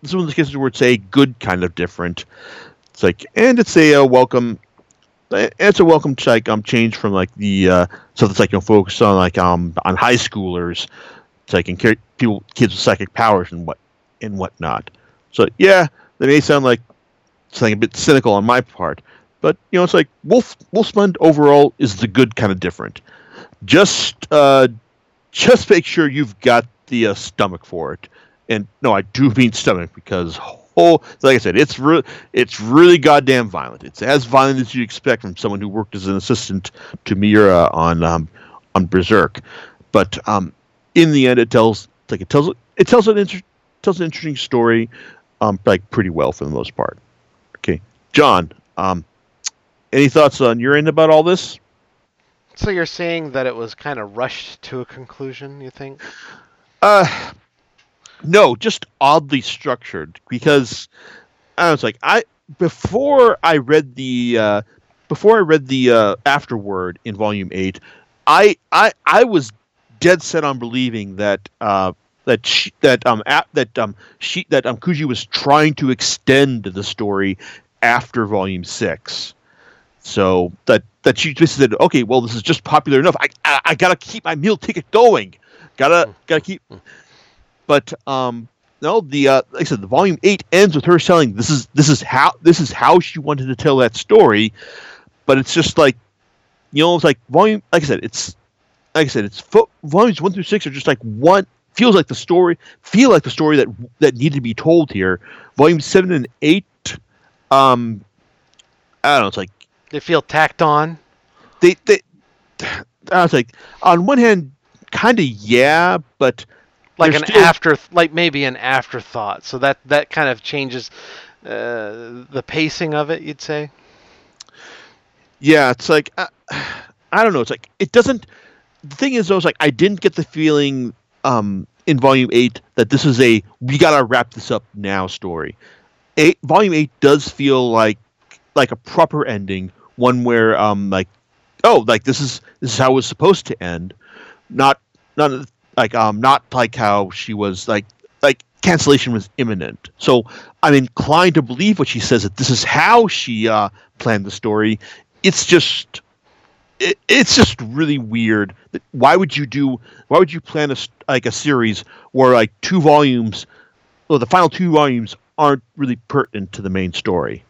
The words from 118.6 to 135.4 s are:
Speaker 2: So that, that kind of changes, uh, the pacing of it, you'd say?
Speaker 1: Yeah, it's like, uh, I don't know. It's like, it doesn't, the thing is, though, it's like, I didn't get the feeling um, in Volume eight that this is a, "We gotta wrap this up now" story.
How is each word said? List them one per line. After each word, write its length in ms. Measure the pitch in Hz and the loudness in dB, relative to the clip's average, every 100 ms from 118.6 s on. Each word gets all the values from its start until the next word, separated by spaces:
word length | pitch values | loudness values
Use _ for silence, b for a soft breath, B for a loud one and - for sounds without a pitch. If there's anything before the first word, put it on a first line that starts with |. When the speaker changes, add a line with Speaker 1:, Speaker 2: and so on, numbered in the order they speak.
| 120 135 120 123 - 123 104 98 | -4 -4 -4 -12 -12 -10 -8 -8
Speaker 2:
So 140 | - 131 | -10 -4
that, 200 | 139 135 131 | -2 -2 _
that 240 | 147 143 | -2 -2
kind 180 | - 147 | -4 -2
of 140 | 123 | -4
changes, 480 | - 147 135 123 113 B B B B B | -8 -8 -8 -10 -14 B B B B B
uh, 800 | - 113 113 117 107 110 117 120 127 | -14 -10 -8 -8 -10 -14 -18 -20 -14
the 140 | 139 - | -12 -10
pacing 480 | 156 156 - 170 | -6 -6 -4 -6
of 160 | 151 147 | -6 -6
it, 120 | 165 | -8
you'd 180 | 151 147 | -10 -16
say? 300 | - 151 151 _ b b b b b _ - B B B B B _ _ _ _ | -10 -10 -10 _ b b b b b _ -20 B B B B B _ _ _ _
Speaker 1:
Yeah, 300 | 139 156 135 | 2 4 4
it's 180 | 127 - | 0 0
like, 220 | 156 147 - | 0 0 -10
uh, 80 | 185 _ _ 143 143 B B _ _ | -12 _ _ -12 -12 B B _ _
I 120 | 185 | 0
don't 80 | 226 | 0
know. 80 | 160 | 0
It's 100 | 113 | -4
like, 180 | 127 - _ | -8 -14 _
it 140 | 196 | 0
doesn't, 340 | 240 240 247 - b b b b _ | 2 2 -2 -8 b b b b _
the 100 | 147 | -20
thing 200 | 127 269 | -6 -4
is, 140 | 254 175 | -2 0
though, 80 | 190 | 0
it's 80 | |
like, 120 | 160 - | 0 -2
I 100 | 151 | -4
didn't 300 | 120 180 202 | 0 -2 0
get 140 | 190 | -4
the 100 | - | -4
feeling 720 | 165 156 156 147 143 135 123 117 _ _ | -10 -4 0 0 -2 -4 -8 -10 _ _
um, 420 | 139 123 104 98 95 _ - | -4 -2 -2 -6 -10 _ -4
in 120 | 143 | 0
Volume 320 | 135 135 123 | 2 2 2
eight 280 | 120 123 - _ - | 0 0 -4 _ -4
that 140 | 110 | 0
this 140 | 143 | 0
is 160 | 156 120 | 0 2
a, 220 | 127 113 - b | 4 4 0 b
"We 180 | 123 139 | -6 2
gotta 260 | 165 147 | 2 4
wrap 300 | 120 123 117 | 2 0 -2
this 160 | - - | -8 -8
up 140 | 113 _ | -8 _
now" 320 | 104 101 98 92 | -12 -6 -6 -6
story. 500 | - 95 85 | -8 -12 -10